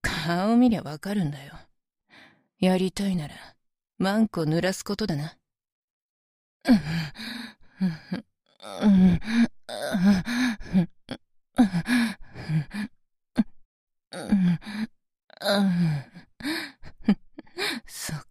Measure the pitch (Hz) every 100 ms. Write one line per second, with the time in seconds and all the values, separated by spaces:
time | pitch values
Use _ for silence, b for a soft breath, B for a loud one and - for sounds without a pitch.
0 | - - 156 170 202 233 247 202 139 151
1 | 190 208 156 143 139 156 - _ _ _
2 | _ b b b b _ 185 185 185 -
3 | 202 180 143 - - _ _ _ _ _
4 | 185 208 220 - 156 165 180 190 - 202
5 | 208 147 156 - _ _ _ _ _ _
6 | _ _ _ _ _ _ - 220 147 165
7 | 151 B 226 240 B B - - 185 160
8 | - 180 - _ _ _ 107 92 214 190
9 | 185 170 220 233 233 - - 104 285 196
10 | 190 196 220 240 254 214 - 185 170 -
11 | - - _ _ _ - 214 175 190 247
12 | 226 185 - - - 156 147 208 208 _
13 | _ _ _ - - - - _ _ _
14 | _ 180 143 202 180 170 214 208 220 _
15 | _ _ _ - 202 202 196 175 170 147
16 | - - - _ 269 330 294 B - -
17 | - - - - - 349 403 240 - -
18 | - 151 -